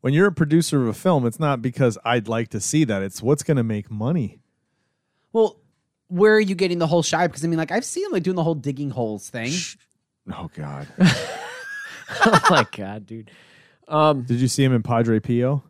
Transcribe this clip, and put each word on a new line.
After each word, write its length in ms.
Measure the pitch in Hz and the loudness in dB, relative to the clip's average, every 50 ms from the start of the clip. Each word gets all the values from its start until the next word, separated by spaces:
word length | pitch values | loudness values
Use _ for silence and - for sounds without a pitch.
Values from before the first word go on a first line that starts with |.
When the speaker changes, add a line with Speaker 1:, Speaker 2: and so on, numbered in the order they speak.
Speaker 1:
when 120 | - 127 139 | 0 2 4
you're 140 | 156 196 | 4 4
a 40 | 208 170 | 4 4
producer 480 | - 170 147 156 170 165 - - 143 | 2 0 4 4 2 2 2 0 2
of 60 | 127 113 | 2 0
a 40 | 104 | -2
film, 320 | - - 185 175 143 123 | 0 0 2 2 2 2
it's 140 | 117 110 - | 0 -2 -2
not 220 | 160 147 139 120 | -2 -2 -2 -2
because 360 | 113 131 120 - 139 120 104 - _ | -4 -6 0 2 2 2 2 0 _
I'd 240 | 113 120 123 107 | 0 0 0 0
like 220 | 110 113 113 117 - | -2 -4 -4 -4 -4
to 100 | - 107 | -6 -8
see 240 | - - - 156 156 | -6 -2 0 0 2
that. 180 | 113 104 98 | 2 0 -4
It's 200 | 98 98 - - 107 | -4 -6 -8 -4 0
what's 200 | 120 151 147 - | 0 0 0 0
gonna 200 | - 151 135 117 | -2 0 0 0
make 260 | 110 110 104 95 - | -2 -4 -6 -6 -8
money. 520 | 110 107 110 127 170 175 120 95 - _ _ _ _ _ _ _ _ _ _ _ _ _ _ _ _ _ _ _ | -8 -6 -4 -2 -2 -2 -4 -6 -8 _ _ _ _ _ _ _ _ _ _ _ _ _ _ _ _ _ _ _
Speaker 2:
Well, 240 | - 226 220 202 - _ _ _ _ _ _ _ _ _ _ _ | 0 0 0 0 0 _ _ _ _ _ _ _ _ _ _ _
where 240 | 180 175 208 214 214 | 0 4 4 6 6
are 40 | 214 | 4
you 120 | 214 190 196 | 2 0 0
getting 240 | 170 196 180 175 170 | -2 0 -2 0 0
the 80 | 170 | 0
whole 140 | 156 165 175 | 2 2 2
Shia? 260 | 156 - - 160 180 | 2 0 0 0 0
Because, 180 | 170 - 139 147 | -2 -2 -4 -4
I 20 | |
mean, 100 | 170 170 160 | -2 -2 -2
like, 120 | 160 143 | -2 -2
I've 140 | 175 226 262 | -4 -4 -4
seen 200 | - - 349 392 | -4 -6 -6 -6
him, 60 | 415 | -4
like, 120 | 349 185 160 | -4 -2 -2
doing 120 | 185 185 | -2 -2
the 80 | 180 160 | 0 0
whole 120 | 165 165 | -2 -2
digging 340 | 151 117 143 135 127 147 139 | -2 -4 -6 -6 -4 -6 -6
holes 400 | 120 123 120 110 107 101 - - | -4 -4 -4 -4 -6 -8 -12 -12
thing. 220 | - 120 113 123 | -10 -8 -6 -4
Speaker 1:
Shh. 260 | 156 185 170 - - _ _ _ _ _ _ _ _ _ _ - - | -6 -6 -8 -10 -14 _ _ _ _ _ _ _ _ _ _ -14 -14
Oh, 160 | - 90 82 _ | -12 -12 -14 _
God. 340 | - 76 71 71 69 73 - - | -12 -12 -12 -10 -12 -14 -16 0
Speaker 3:
<laughs> 0 | - 185 175 127 - - - - - - - - - - - - - - - - - - - - - 403 | 2 2 2 4 0 -6 -10 -12 -12 -14 -14 -14 -14 -14 -14 -14 -14 -14 -16 -18 -18 -16 -14 -2 2 4
Oh, 140 | - 220 - - 427 | 4 4 6 6 6
my 180 | - - 117 - - | 4 4 2 0 -6
God, 320 | - 98 98 104 107 101 | -12 -12 -10 -12 -12 -14
dude. 240 | _ 113 113 107 - - - - _ _ _ _ _ _ _ _ | _ -16 -16 -16 -18 -20 -20 -20 _ _ _ _ _ _ _ _
Um, 360 | - 151 151 151 156 147 135 120 | -2 2 4 4 4 4 2 0
Speaker 1:
Did 160 | 127 120 120 | -2 0 2
you 80 | 131 | 2
see 160 | 123 - - 135 | 0 2 2 4
him 100 | 131 127 | 4 4
in 100 | 117 104 | 2 2
Padre 360 | - 120 117 117 117 113 110 | 0 0 2 4 4 2 2
Pio? 440 | - - 120 120 123 127 147 139 - _ | 2 0 0 0 2 0 0 -2 -4 _